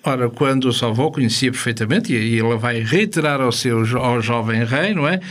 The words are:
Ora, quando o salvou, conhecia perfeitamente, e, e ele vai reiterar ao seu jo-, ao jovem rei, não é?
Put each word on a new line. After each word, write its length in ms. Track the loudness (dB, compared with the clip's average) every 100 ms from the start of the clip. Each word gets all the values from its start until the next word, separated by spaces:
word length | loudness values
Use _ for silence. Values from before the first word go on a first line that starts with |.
Ora, 260 | -2 0 -2
quando 360 | 0 0 2 2
o 60 |
salvou, 380 | 0 0 0 0
conhecia 400 | 0 0 2 -2
perfeitamente, 640 | -2 -4 -2 0 0 0
e, 20 | -2
e 220 | 0 2
ele 180 | 2 0
vai 240 | 0 -2
reiterar 600 | 0 0 0 0 0 2
ao 100 | 0
seu 320 | 0 0 0
jo-, 140 | 0 0
ao 240 | 0 0
jovem 420 | 0 -2 0 0
rei, 300 | 0 0 0
não 120 | 0 0
é? 140 | -2 -6